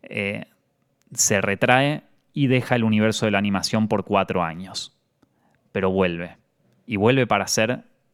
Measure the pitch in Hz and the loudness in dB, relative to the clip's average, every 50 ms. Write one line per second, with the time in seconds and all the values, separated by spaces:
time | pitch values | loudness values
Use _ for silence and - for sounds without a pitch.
0 | - - - 107 101 98 104 110 - - _ _ _ _ _ _ _ _ _ _ | -20 -12 -10 -8 -6 -6 -6 -8 -12 -14 _ _ _ _ _ _ _ _ _ _
1 | _ _ - - - - 110 98 95 101 98 - - 120 123 127 139 143 151 151 | _ _ -6 -4 0 0 2 2 2 0 0 0 2 4 4 4 4 2 -2 -4
2 | - _ _ _ _ _ _ 151 139 123 127 127 117 - 127 120 113 110 110 107 | -8 _ _ _ _ _ _ 0 2 2 2 2 2 0 0 0 2 2 2 4
3 | 107 110 107 - 117 110 101 98 104 101 98 95 - - - 110 110 107 110 101 | 2 2 2 0 0 0 0 0 0 0 0 -2 -2 -2 -2 -2 0 0 -2 -2
4 | 92 - 104 98 95 - 92 92 87 82 80 85 95 90 - - - - _ _ | -2 0 0 0 0 0 -2 -4 -4 -4 -6 -10 -14 -14 -12 -12 -14 -14 _ _
5 | _ _ _ _ _ _ _ _ _ _ _ _ _ _ - 101 95 95 92 98 | _ _ _ _ _ _ _ _ _ _ _ _ _ _ -4 -2 0 0 2 2
6 | 95 90 85 82 87 85 - - _ _ _ _ _ _ _ _ _ - 120 101 | 0 0 0 -4 -8 -10 -14 -18 _ _ _ _ _ _ _ _ _ -6 -2 2
7 | 107 117 135 135 123 107 107 101 95 - - - 110 110 127 117 - _ _ _ | 2 4 4 4 2 2 2 0 0 0 0 0 0 0 -2 -6 -10 _ _ _
8 | _ _ | _ _